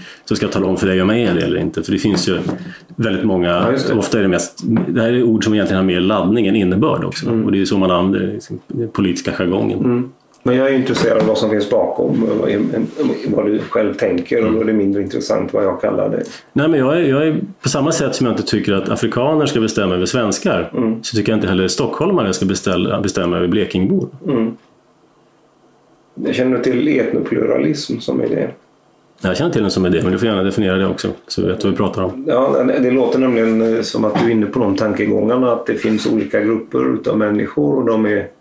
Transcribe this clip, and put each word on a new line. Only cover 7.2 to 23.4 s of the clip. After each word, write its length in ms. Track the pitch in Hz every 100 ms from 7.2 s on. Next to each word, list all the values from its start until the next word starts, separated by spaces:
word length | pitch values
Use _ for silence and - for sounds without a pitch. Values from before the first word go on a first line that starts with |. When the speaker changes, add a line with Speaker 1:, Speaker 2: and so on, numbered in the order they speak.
| -
Speaker 2:
Mm. 160 | 113 107
Speaker 1:
Och 60 |
det 60 | 98
är 20 |
ju 60 | 95
så 120 | 101
man 140 | 95
använder 280 | 87 92 98
det 140 | 95
i 260 | 107 - 107 -
den 220 | - 113
politiska 420 | - 95 90 -
jargongen. 480 | - 90 95 107 104
Speaker 2:
Mm. 320 | 127 123 127 - _ - 123
Men 80 | 127
jag 120 | 135
är 40 |
intresserad 440 | 135 123 110 113 110
av 100 | 110
vad 100 | 107
som 120 | 110
finns 200 | 107 101
bakom, 600 | 110 - - - 110 113 107
vad, 100 | -
en, 200 | 104 - 113
en, 120 | 113 - 131 - -
vad 180 | 98 104
du 140 | 104
själv 340 | - - 104
tänker, 440 | - 104 90 - 123
och 40 |
Speaker 1:
Mm. 120 | 110 110
Speaker 2:
då 60 |
är 40 | 110
det 80 |
mindre 280 | 110 101 101
intressant 520 | 101 117 - 95 -
vad 100 | 107
jag 180 | 98 87
kallar 280 | 107 101 104
det. 140 | - - - -
Speaker 1:
Nej, 140 | - 156
men 120 | 156
jag 180 | 131 165
är, 40 |
jag 260 | 151 135 156
är 140 | 156 196 -
på 80 | -
samma 220 | 147 143
sätt 240 | - 135 -
som 100 | 123
jag 60 |
inte 100 | 110
tycker 300 | 98 107 98
att 160 | 98 -
afrikaner 560 | 101 110 120 135 156 139
ska 140 | 120
bestämma 360 | 110 110 95 90
över 100 | 90
svenskar, 680 | 127 107 98 190 - 85 -
Speaker 2:
Mm. 260 | 113 113
Speaker 1:
så 140 | - 107
tycker 140 | 101
jag 60 | 110
inte 100 | 92
heller 200 | 95 92
stockholmare 680 | - 139 - 170 180 101
ska 120 | 92 98
beställa, 560 | 95 - 90 92 101
bestämma 360 | 101 98 87
över 100 | 87